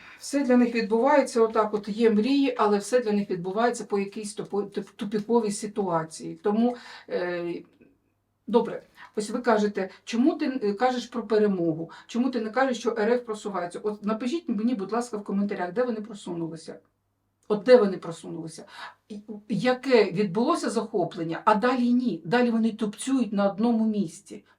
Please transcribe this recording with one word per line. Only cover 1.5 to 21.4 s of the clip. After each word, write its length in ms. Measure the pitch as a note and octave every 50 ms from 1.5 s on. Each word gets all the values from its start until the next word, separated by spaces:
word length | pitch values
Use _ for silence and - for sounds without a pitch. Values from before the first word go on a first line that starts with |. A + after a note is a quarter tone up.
| A3+ A3 G#3+ G#3 G#3+
от 160 | G#3 - G#3
є 220 | G3 A3 A#3 A3
мрії, 440 | G#3 G#3 G#3+ C4 C#4 C#4+ C#4 C4+ -
але 200 | - A3 G#3 G#3
все 220 | G3+ G3+ - B3 B3
для 120 | A3+ G#3+
них 180 | G#3 G3+ G3 -
відбувається 540 | F#3 F3 E3+ F#3 F#3+ A3 A#3 B3 - - G#3
по 160 | - G#3+ G3+
якійсь 380 | G3 G3 - A3+ G#3+ G#3 -
тупо-, 260 | - E3+ - G3+ G3+ G3+
туп-, 280 | G3+ - G3+ G3 - -
тупіковій 560 | - A3 G3+ A3 G#3+ G#3 - A#3 A#3 G#3+ G#3
ситуації. 840 | G3+ - A3+ G#3 - G#3+ G3 F3+ E3 D#3+ D#3+ - - - E3 E3 E3
Тому, 420 | - - G#3 G#3 A3+ A#3 B3 B3 - - - - - - -
е, 440 | E3+ F#3 F3+ F3 F3 E3+ E3+ E3+ E3+ - - _ _ _ - _ _ _ _ _ _ _ _ _ _ _ _
добре, 360 | - G#3 A#3 - F3+ - - - _ _ - - - _
ось 140 | G#3+ G#3 -
ви 100 | G#3+ B3+
кажете, 500 | - G3 G#3+ G#3 G#3 G#3 - G3 F#3+ F#3+ - - _
чому 300 | - A#3 A3+ C4+ D#4+ -
ти, 260 | - D4+ B3+ C4 A#3+ G#3+
е, 100 | G3+ G3+
кажеш 320 | - B3 B3+ B3 A#3+ A#3+
про 180 | - - A#3 G#3
перемогу? 680 | - A3 G#3+ G#3 G#3 F#3+ F3 E3+ E3 D#3 D#3+ E3 - - - -
Чому 220 | - - A#3 C4 C4
ти 120 | B3 A3+
не 80 | A3 A3
кажеш, 300 | - B3+ C4+ C4+ A#3+ G#3+
що 160 | - A3 -
Р 140 | A3 G#3 A#3
Ф 120 | B3 B3 -
просувається? 540 | A3+ G#3 G#3 - G#3 F#3+ F3+ F3 F3 - - -
От 220 | G#3 G#3 - G3+
напишіть 440 | G3+ - - B3+ B3 E4+ E4+ - -
мені, 260 | G#3 G3+ A3 B3 C4
будь 160 | G3 F#3+ F#3+
ласка, 260 | G#3+ A#3+ A#3+ - A3
в 60 | G#3 -
коментарях, 500 | - G3+ G3 G3+ G3+ G3+ F#3 F3+ F3+ F3
де 100 | A#3 B3+
вони 180 | B3 A3 A3
просунулися. 800 | G#3 - G#3 G3+ - F3+ F3 E3+ E3 D#3 E3 D#3 - - - - _ _ _ _ _ _ _ _ _ _ _ _ _
От 160 | - G#3 G#3 -
де 140 | B3 B3
вони 200 | A3 G#3 G3 F3+
просунулися? 680 | E3+ - E3 E3 - - F3+ E3 E3 E3 D#3+ - - - - - - - - - _ _ -
І 100 | G#3+ G#3 - - G#3 G#3 - -
яке 640 | G#3+ - B3 B3+ B3+ B3 B3+ C4+ B3 A3 G3 F#3
відбулося 580 | E3+ G3 G#3 F3 E3 A3 B3+ D#4 E4 D#4 D4+ A#3
захоплення, 720 | G3+ A3+ G3+ - - F#3+ D#3+ - - F3 E3 E3 D#3+ -